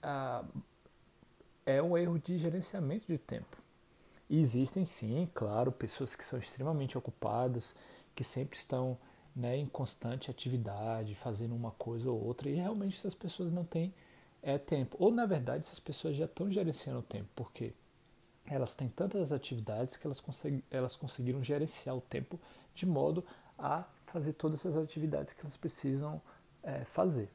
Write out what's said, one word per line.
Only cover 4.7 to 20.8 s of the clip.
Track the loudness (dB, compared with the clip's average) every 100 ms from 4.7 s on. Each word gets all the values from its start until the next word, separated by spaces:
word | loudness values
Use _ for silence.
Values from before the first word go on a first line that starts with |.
| 4 0
sim, | 0 0 2 0
claro, | 0 0 4 2
pessoas | 2 -4 -2 -6 -6
que |
são | -6 -6
extremamente | -6 -4 0 0 0 -2
ocupadas, | -4 -4 0 4 4 2 -4 -14 -20 -20 -18 -6
que |
sempre | -4 -2 -4 -4
estão, | -2 0 0 -2 -6 -20 -12 -4
né, | 0 0
em | 0
constante | -2 -4 -4 -4 -4 -6
atividade, | -6 0 0 0 -2 -2 0 -2 -4
fazendo | -4 -2 -2
uma | -2 -4
coisa | -4 -4 -2 0
ou | 0
outra, | 0 -2 0
e | 0
realmente | 0 0 -2 -2
essas | -6
pessoas | -6 -8 -2 0
não | 0 0
têm, | 0 -2 -4 -20 -20 -20 -8
é, | 0 0
tempo. | 2 0 0 6
Ou, | 6
na | 6 4
verdade, | 2 0 -2 -4
essas | -10
pessoas | -8 -4 -2 0
já | 0
estão | 0 0
gerenciando | 2 2 0 -4 -4
o |
tempo, | -4 -6 -8 -8
porque | -8 -4 -6 -6 -20 -20 -20 -20 -20 -20 -4
elas | -2 0
têm | 0 -4
tantas | 0 0 2 0
atividades | 0 -2 -4 -2 -2 -2 -4
que | -6
elas | -6
consegui-, | -8 -6 -2 -2 -2
elas | -2